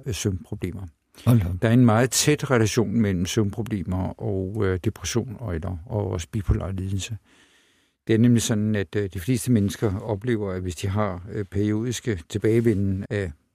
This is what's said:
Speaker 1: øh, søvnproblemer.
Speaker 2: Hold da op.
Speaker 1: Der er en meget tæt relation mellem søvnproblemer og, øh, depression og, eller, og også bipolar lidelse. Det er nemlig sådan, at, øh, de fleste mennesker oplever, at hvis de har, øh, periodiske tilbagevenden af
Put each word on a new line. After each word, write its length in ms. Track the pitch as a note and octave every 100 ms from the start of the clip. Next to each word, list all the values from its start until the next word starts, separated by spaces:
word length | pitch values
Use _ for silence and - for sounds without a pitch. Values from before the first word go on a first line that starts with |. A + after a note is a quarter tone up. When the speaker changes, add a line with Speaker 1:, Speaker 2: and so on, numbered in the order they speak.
| -
Speaker 1:
øh, 80 |
søvnproblemer. 680 | G2 G#2+ F#2 - G#2 F#2 F#2 F#2 _ _ - A#2
Speaker 2:
Hold 140 | A#2+
da 60 | F2
op. 140 | F#2
Speaker 1:
Der 80 | A2+
er 40 |
en 120 | B2 A#2+
meget 260 | G#2+ B2+
tæt 400 | - - D3 C#3+
relation 500 | B2 G#2+ - G2+ A#2
mellem 240 | G#2 F2+ F2+
søvnproblemer 960 | - G2+ G2+ G#2 G#2 - F#2 F#2 -
og, 440 | G#2+ F#2+ F#2+ A2 G2
øh, 140 | F#2
depression 520 | A2 - - A#2+ C3 G#2+
og, 160 | G#2+ E2
eller, 220 | F#2 F2 -
og 220 | A2 G2
også 160 | G2 -
bipolar 400 | A2 - G#2+ F2
lidelse. 460 | F#2 F#2+ G2 - G#2+ _ _ _ _ _ _ _ _ -
Det 80 | A2
er 40 |
nemlig 220 | A#2+ A#2+
sådan, 340 | - G#2+ G#2+ G#2
at, 200 | F#2+ G#2
øh, 140 | G2
de 60 | G2
fleste 320 | G#2+ B2 -
mennesker 480 | A2+ G2 - A2+ F#2+
oplever, 520 | G#2+ G2+ B2 A2 G2
at 80 | F#2
hvis 140 | F#2 -
de 120 | G2
har, 340 | G2+ G#2 F2 F2+
øh, 140 | A2 G2
periodiske 760 | G2+ G#2 G#2+ B2 A2 A#2+ F#2 -
tilbagevenden 760 | G#2 A2 A#2 A#2 G2 G2 G2 -
af 220 | G#2 F#2 D2+ _